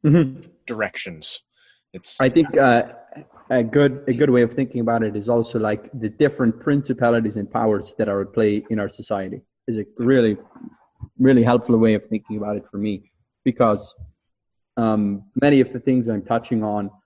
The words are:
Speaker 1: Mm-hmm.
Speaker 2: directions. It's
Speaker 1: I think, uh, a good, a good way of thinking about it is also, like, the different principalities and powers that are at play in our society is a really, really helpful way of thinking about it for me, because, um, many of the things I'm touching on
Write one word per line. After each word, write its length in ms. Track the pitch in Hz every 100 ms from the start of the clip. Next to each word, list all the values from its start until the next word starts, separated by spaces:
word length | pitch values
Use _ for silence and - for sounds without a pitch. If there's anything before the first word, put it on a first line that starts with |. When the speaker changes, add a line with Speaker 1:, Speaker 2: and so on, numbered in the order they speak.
Speaker 1:
Mm-hmm. 380 | 156 165 139 131 - _
Speaker 2:
directions. 760 | - 110 101 - - 82 76 - _ _ _ _ _
It's 280 | 92 - -
Speaker 1:
I 80 | 131
think, 280 | 165 147 151
uh, 260 | 135 117 - - - - - _ _
a 140 | 127
good, 400 | 113 143 143 131 -
a 60 |
good 180 | 120 147
way 120 | 123
of 100 | 117
thinking 280 | - 135 123
about 220 | 113 117
it 140 | 110 104
is 120 | 104
also, 300 | 120 113 120
like, 320 | 107 107 - 131
the 80 | 110
different 520 | - 143 - 120 110
principalities 760 | - 143 139 120 120 117 110 107
and 140 | 98
powers 440 | 117 110 104 101 -
that 100 | 104
are 120 | 98
at 120 | 98
play 320 | - 107 104 -
in 80 | 110
our 100 | 98
society 520 | - 110 101 95 98 _ _ -
is 120 | 110
a 60 | 101 -
really, 400 | 120 131 113 101 - - - _ _ _ - -
really 240 | 131 127
helpful 340 | 117 120 120 113
way 160 | 110
of 120 | 107 -
thinking 280 | 107 - 107
about 200 | 104 104
it 80 | -
for 80 | 101
me, 320 | 107 98 _ _ _ _
because, 500 | - 120 117 104 - _ - _ _ _ _ _ _ -
um, 480 | 113 107 101 101 - -
many 200 | 143 143
of 120 | 123
the 80 | 120
things 280 | 135 127 117
I'm 140 | 107
touching 400 | 95 117 - 117
on 280 | 107 104 98 _